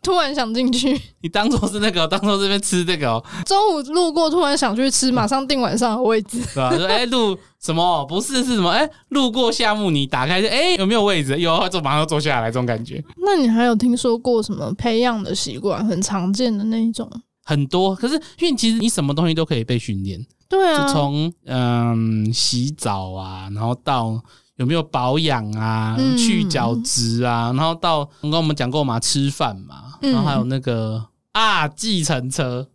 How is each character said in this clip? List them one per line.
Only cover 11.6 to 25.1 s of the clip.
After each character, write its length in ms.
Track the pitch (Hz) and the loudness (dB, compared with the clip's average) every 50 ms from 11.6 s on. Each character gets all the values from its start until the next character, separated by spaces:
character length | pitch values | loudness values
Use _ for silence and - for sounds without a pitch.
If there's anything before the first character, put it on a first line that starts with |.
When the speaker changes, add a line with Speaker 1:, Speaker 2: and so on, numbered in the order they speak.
| 202 185 | 0 0
Speaker 2:
就 100 | 180 185 | -2 -2
马 160 | 156 139 139 | -2 0 2
上 100 | 151 156 | 2 2
坐 140 | 156 160 151 | 2 0 0
下 220 | 147 151 139 123 | 0 2 0 0
来， 60 | 113 113 | 0 0
这 60 | 113 | -2
种 120 | 127 123 | -2 -2
感 180 | 120 120 110 117 | -2 -2 -4 -4
觉。” 180 | 123 135 143 151 - - - 349 | -8 -10 -12 -12 -12 -10 -4 0
Speaker 1:
那 140 | 403 403 359 | 2 2 4
你 100 | 277 240 | 4 4
还 160 | 226 226 240 | 4 4 4
有 100 | 247 233 | 4 2
听 220 | 214 247 247 240 | 2 2 2 2
说 220 | 247 - 254 226 233 | 2 2 0 0 0
过 260 | 240 254 247 226 214 | 0 2 2 2 0
什 100 | 208 202 | -2 -4
么 200 | 147 151 117 - | -6 -4 -6 -6
培 260 | - - 240 226 226 | -4 -2 0 0 2
养 220 | 240 247 233 220 196 | 2 0 0 -2 -4
的 100 | - - | -4 -4
习 240 | 196 - - 104 - | -4 -4 -6 -8 -6
惯， 280 | - 202 180 - 208 | -4 -4 -2 -2 -2
很 160 | 214 196 165 | -2 0 -2
常 300 | 196 - 196 196 175 185 196 | -2 -2 -2 -2 -2 -2 0
见 220 | 202 254 247 220 | 0 0 0 0
的 100 | 202 202 | -2 -2
那 120 | 220 226 226 226 | -2 0 0 0
一 80 | 233 | 0
种？ 180 | 226 - 226 - - 233 - _ _ _ _ | -2 -4 -8 -10 -12 -16 -18 _ _ _ _
Speaker 2:
很 200 | - 156 147 143 131 | -2 0 0 0 0
多， 280 | - 180 185 190 190 | 0 2 2 2 0
可 120 | 185 - 240 | 0 -2 -2
是 80 | 294 311 311 - - - | -2 -2 -4 -6 -8 -2
因 100 | 330 349 | 0 0
为 60 | 285 | 0
其 140 | 226 - 226 | 2 2 2
实 80 | 220 226 | 2 2
你 120 | 226 226 | 0 0
什 120 | - - 151 | 0 0 0
么 100 | 139 139 | 0 0
东 140 | 147 170 170 | 2 2 0
西 60 | 160 | 2
都 120 | 160 160 | 0 0
可 100 | - 160 | 0 0
以 80 | 123 113 | -2 0
被 160 | 117 127 120 | 0 -2 -2
训 240 | - - 107 98 95 | -2 -2 -4 -4 -4
练。 200 | 98 95 87 117 - _ _ _ _ | -6 -6 -8 -12 -16 _ _ _ _
Speaker 1:
对 200 | - 381 392 359 | 2 2 4 4
啊。 160 | 320 294 285 | 4 2 2
Speaker 2:
就 80 | 277 277 | 2 2
从， 380 | 156 143 143 139 147 156 165 170 _ _ | 2 2 2 0 0 -2 -2 -4 _ _
嗯， 840 | - 131 127 123 120 120 117 117 117 117 113 113 113 110 110 107 110 113 | -4 -2 0 0 2 2 2 2 2 2 0 0 0 0 0 0 0 0
洗 360 | - - - - 123 123 139 | 0 0 0 0 0 -2 -2
澡 420 | 151 - - 117 101 98 95 95 92 | -4 -4 -4 -4 -2 -4 -4 -8 -8
啊， 360 | 95 95 95 95 92 92 95 101 | -10 -10 -10 -12 -12 -12 -10 -6
然 100 | 104 110 | -4 -2
后 100 | 117 123 123 _ | -2 -2 -2 _
到 380 | - 139 127 117 113 110 113 - - - - _ _ _ _ | -2 0 0 0 0 -2 -4 -6 -10 -20 -20 _ _ _ _
有 80 | 127 | -2
没 80 | 123 156 | 0 0
有 100 | 170 156 | 0 -2
保 340 | 160 - 139 123 127 | -2 -2 -2 0 2